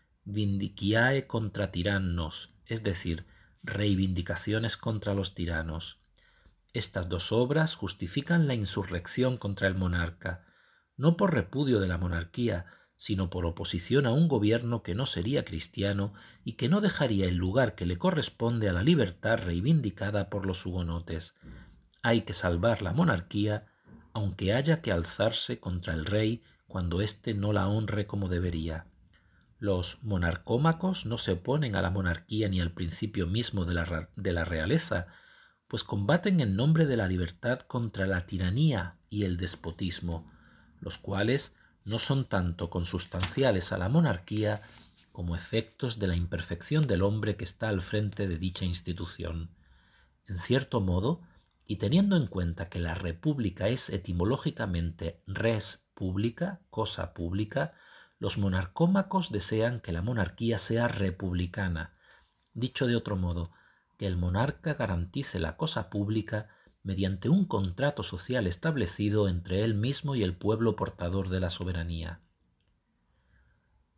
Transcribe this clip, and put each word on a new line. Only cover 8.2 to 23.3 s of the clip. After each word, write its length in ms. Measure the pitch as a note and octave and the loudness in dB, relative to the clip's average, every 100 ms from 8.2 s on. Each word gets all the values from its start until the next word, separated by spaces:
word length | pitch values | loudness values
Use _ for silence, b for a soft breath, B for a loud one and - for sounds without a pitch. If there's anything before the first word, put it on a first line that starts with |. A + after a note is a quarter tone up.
| - E3+ D3 | 2 4 4
la 80 | |
insurrección 800 | A#2+ G2 - F#2 F2+ - - B2+ B2+ | 2 0 -2 -2 -4 -2 0 2 0
contra 320 | G2+ F#2+ G2 | -4 2 2
el 60 | |
monarca, 720 | F#2 F2+ F2 E2 - F2 F2 b b b b b - | 2 2 2 -2 -4 -8 -8 b b b b b 2
no 220 | D3+ E3+ | 2 4
por 160 | G3 | 4
repudio 460 | C#3 E2+ C3+ C#3 A2 | 2 0 -2 2 4
de 80 | F#2 | 2
la 100 | E2+ | 0
monarquía, 640 | F2+ E2+ E2+ - A#2+ F2 B B B B | 0 -2 -4 -2 -2 -2 B B B B
sino 320 | - F#2+ F2+ | -4 -2 0
por 160 | F#2+ | -2
oposición 640 | E2+ E2+ F#2+ F2+ - C3 C3+ | -2 -2 -4 -4 2 2 4
a 60 | |
un 140 | C3+ E3 | 4 4
gobierno 560 | B2 G#2 A#2 A#2+ A#2 | 4 4 2 0 -4
que 120 | - | -4
no 100 | G2 | -4
sería 400 | C3+ - G2 C#3 | -2 -2 0 -2
cristiano 680 | - D#2+ - - G2+ G2+ G2+ B B B | -2 -6 -6 -2 0 0 -2 B B B
y 100 | - | -12
que 160 | - B2 | -2 2
no 100 | G3+ | 4
dejaría 460 | G#3 - C3+ G2 F#2 | 2 0 0 2 2
el 100 | F2 | 2
lugar 380 | F#2 A#2 B2 | 2 2 2
que 100 | - | 0
le 140 | F2 F2 | -4 0
corresponde 720 | F#3 E3 - - A#2 A#2+ G#2 | 0 0 -2 -2 -2 2 2
a 20 | |
la 100 | F2 | 4
libertad 560 | B2 E3+ G2 - G#2+ A2+ | 4 4 4 0 0 0
reivindicada 920 | F2+ E2+ A#2+ D#3+ G#2+ - G2 G#2 G2 | 2 0 4 4 2 -2 -2 0 0
por 160 | G2+ F#2+ | -2 -2
los 180 | F2+ | -4
hugonotes. 720 | F#2 F2+ E2+ E2 E2 E2 - - B B B B _ _ | -4 -2 -2 -4 -4 -6 -8 -14 B B B B _ _
Hay 200 | A#2 A#2 | 2 2
que 100 | - | 2
salvar 480 | - F#2 F2 - - | 0 0 2 2 2
la 140 | F#2 | 0
monarquía, 720 | A#2 F3 F2+ - | 2 4 2 -2